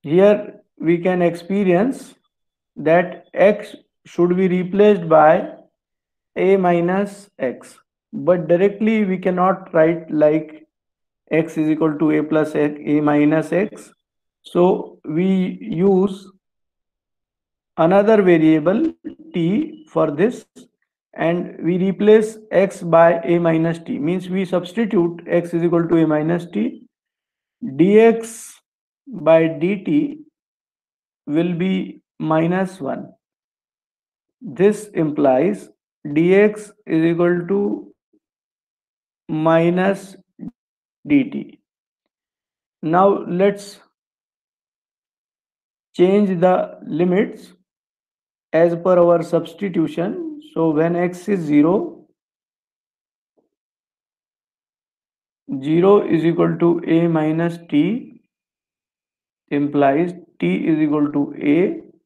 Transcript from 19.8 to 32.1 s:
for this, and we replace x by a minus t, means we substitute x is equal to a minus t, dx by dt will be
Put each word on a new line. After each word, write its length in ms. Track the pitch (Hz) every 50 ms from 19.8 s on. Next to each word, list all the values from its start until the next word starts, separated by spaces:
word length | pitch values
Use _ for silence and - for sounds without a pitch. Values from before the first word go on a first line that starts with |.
| - _
for 180 | - 165 160 151
this, 340 | 147 143 185 247 247 - - _ _ - - _ _ _ _ _ _ _ _ _ -
and 460 | - 160 165 175 175 - - - - -
we 140 | 165 180
replace 600 | 180 185 196 180 170 202 208 214 226 214 220 - - - _
x 320 | - 175 196 190 - - 180
by 380 | 170 165 165 170 170 175 170 -
a 160 | 170 170 175
minus 400 | 170 165 160 160 160 165 165 165
t, 180 | - - -
means 320 | - 139 160 180 190 180 180
we 140 | 180 196 190
substitute 800 | 175 190 175 180 - - 226 233 190 - 175 170 170 170 - -
x 280 | - 175 175 165 170 -
is 100 | 170 170
equal 240 | 175 175 170 165
to 100 | 165 170 165 160
a 20 |
minus 400 | 156 151 151 151 160 175 175 170
t, 420 | 170 175 208 226 - - - - _ _ _ _ _ _ _ _ _ _ _ _ _ _ _ -
dx 880 | 135 135 139 165 196 208 214 226 233 220 226 - - - - - - - _ _ _ _ _ _ _ _ _ _
by 360 | 285 240 170 147 156 165 165 165
dt 760 | 160 156 147 165 185 208 - - 190 156 147 147 139 - - - _ _ _ _ _ _ _ _ _ _ _ _ _ _ _ _ _ _ _ _
will 280 | 143 147 156 170 175 175
be 480 | 160 185 190 190 190 - - - - _ _